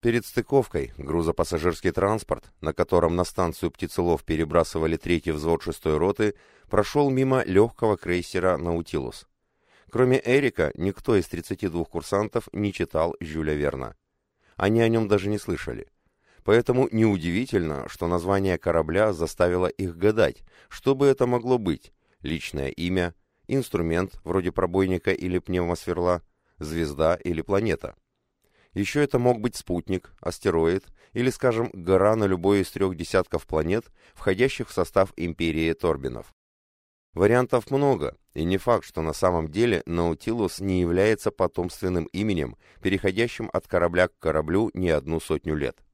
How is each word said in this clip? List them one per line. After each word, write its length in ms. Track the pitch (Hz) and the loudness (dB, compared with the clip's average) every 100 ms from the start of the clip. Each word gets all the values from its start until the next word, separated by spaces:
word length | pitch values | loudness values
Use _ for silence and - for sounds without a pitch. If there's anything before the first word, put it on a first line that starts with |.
Перед 240 | 117 117 - | 2 0 -2
стыковкой 680 | - - 139 - - 67 - | -6 0 0 2 -4 -6 -10
грузопассажирский 920 | 69 80 82 82 80 85 85 80 92 | -4 -2 0 0 -2 0 -2 -2 -2
транспорт, 640 | 82 98 107 - - - _ | 0 0 0 -4 -8 -8 _
на 100 | 78 | -6
котором 460 | 80 90 90 82 87 | -2 2 4 4 2
на 80 | 87 | -2
станцию 460 | - 87 78 85 | -2 -4 -2 -6
Птицелов 520 | - 82 - 87 80 | -4 -8 -2 0 0
перебрасывали 720 | - 78 80 85 80 82 80 80 | 0 -2 2 2 2 0 -2 -2
третий 360 | 82 85 87 | 0 -2 0
взвод 300 | 76 76 82 | -4 0 -2
шестой 360 | - 73 - 76 | -2 -6 -2 2
роты, 380 | 87 101 107 101 _ _ - | 2 0 -2 -2 _ _ -4
прошёл 400 | 98 101 147 143 | 0 0 0 0
мимо 340 | 131 131 131 | 2 2 0
лёгкого 540 | - 92 113 - 110 101 | 2 4 4 2 0 0
крейсера 580 | 87 87 85 95 90 85 | 0 -2 -2 -2 0 0
«Наутилус». 680 | 85 85 85 78 62 - - _ _ _ _ _ _ | -2 -4 -2 -4 -6 -10 -20 _ _ _ _ _ _
Кроме 300 | 113 127 131 | 0 4 2
Эрика, 480 | - 131 139 - 78 - | 4 2 2 0 -2 0
никто 420 | 92 95 - 110 | -4 -4 2 2
из 100 | 87 | 2
тридцати 400 | 82 - 95 95 | -6 -8 -4 -4
двух 220 | 85 82 | -2 -4
курсантов 580 | 85 76 98 104 117 - | -6 -2 -2 0 -4 -6
не 180 | - 104 | -4 -4
читал 440 | 95 87 80 85 - | -2 -2 0 -2 -2
Жюля 360 | 82 78 78 76 | -8 -4 -2 0
Верна. 400 | 71 67 62 - _ _ _ _ _ - | -2 -4 -10 -14 _ _ _ _ _ -2
Они 260 | 98 113 | 2 4
о 60 | 117 | 4
нём 200 | 113 110 | 2 2
даже 200 | 104 98 | 0 0
не 80 | 104 | -6
слышали. 500 | - 87 - 60 - _ _ _ _ _ - | -4 -6 -6 -10 -14 _ _ _ _ _ 4
Поэтому 420 | 110 117 127 131 | 4 4 2 2
неудивительно, 1000 | 110 110 98 80 87 131 107 82 71 57 | 2 2 2 0 -2 0 -2 -2 -6 -10
что 180 | - 85 | -6 -2
название 500 | 87 87 98 98 85 | -2 2 0 2 0
корабля 540 | - 82 78 85 107 | 0 0 0 2 0
заставило 560 | 85 82 - 90 90 90 | 0 -6 0 0 2 0
их 300 | - 95 85 | -2 -8 0
гадать, 460 | 98 110 85 60 - _ _ | 0 4 2 0 -18 _ _
что 260 | - - 135 | -6 -2 4
бы 120 | 139 | 4
это 200 | 135 123 | 4 2
могло 300 | 123 117 127 | 0 2 0
быть: 340 | 98 73 - _ _ _ | 0 -4 -6 _ _ _
личное 480 | 71 80 - 73 67 | -6 -6 -6 -6 -6
имя, 440 | - 87 92 87 - _ _ _ | -4 -2 0 -2 -4 _ _ _
инструмент, 760 | 135 127 - 82 82 95 - | -4 -2 -2 0 0 -2 -6
вроде 280 | - 92 90 | -2 -2 0
пробойника 600 | 87 90 92 95 90 - | -2 0 2 0 0 0
или 280 | 95 92 90 | -2 -2 -4
пневмосверла, 840 | - 90 87 87 - 87 87 87 - _ _ _ | -2 -2 0 -2 -4 -2 0 0 -4 _ _ _
звезда 560 | 76 82 80 71 80 87 | -6 -2 -2 2 2 2
или 260 | - 80 | -2 -4
планета. 540 | 78 98 110 76 - - _ _ _ _ _ _ _ | 0 0 0 -2 -4 -14 _ _ _ _ _ _ _
Ещё 280 | - 101 147 | -4 -2 0
это 160 | 143 127 | 0 2
мог 240 | 123 120 | 2 0
быть 140 | 117 - | -2 -6
спутник, 580 | - 87 - 92 - - | -6 -6 -2 -6 -6 -10
астероид 640 | - - - 82 82 95 - - _ | -8 -2 0 2 2 0 -4 -20 _
или, 180 | - 123 | -2 -2
скажем, 400 | 123 131 113 117 | 0 0 0 -4
гора 420 | 92 85 92 101 110 | -6 2 4 4 4
на 100 | 104 | 2
любой 360 | 92 90 101 | 2 4 4
из 80 | 92 | 2
трёх 260 | - 95 87 | -2 -2 -2
десятков 520 | 85 98 92 85 - | 0 0 0 -4 -2
планет, 440 | 78 78 104 - _ _ | -2 0 -2 -4 _ _
входящих 560 | - - 95 131 - 120 | -6 -2 2 0 0 -8
в 40 | |
состав 380 | - 87 - 95 - | -4 0 2 0 0
империи 560 | 87 80 82 78 82 | -6 -2 -2 0 0
Торбинов. 600 | 82 87 73 67 60 - _ _ _ _ _ _ _ _ | 0 0 -2 -4 -8 -14 _ _ _ _ _ _ _ _
Вариантов 580 | - 101 120 127 123 - | 2 4 4 2 0 0
много, 460 | 135 143 117 69 - _ | 0 2 0 -2 -8 _
и 100 | - | -4
не 140 | 82 95 | -2 -2
факт, 280 | 120 113 - | 0 0 -2
что 160 | - | -6
на 120 | 80 | -4
самом 360 | 73 92 87 80 | 0 0 2 -2
деле 320 | 78 120 98 - | 0 2 0 -2
Наутилус 720 | 85 85 80 - 117 98 - | -2 0 -2 -4 -2 -2 -2
не 200 | 98 92 | -2 0
является 520 | 87 87 104 107 - | 2 2 2 2 -2
потомственным 720 | - 90 - 90 - 95 90 80 | -2 -2 -2 -6 -4 -2 -2 -4
именем, 500 | 90 107 90 67 55 _ - | -4 -2 -2 -4 -8 _ -6
переходящим 680 | 95 95 101 95 117 - 113 | -2 0 -2 -2 -4 -4 -6
от 160 | - - | -6 -2
корабля 400 | 90 87 87 90 | 0 0 2 0
к 100 | _ | _
кораблю 500 | - 78 78 87 110 - | -2 -2 0 0 0 -2
не 140 | 90 | 0
одну 300 | 78 69 80 | 0 0 -6
сотню 360 | - 78 - 78 | -2 -4 -2 -4
лет. 280 | 69 - _ | -4 -8 _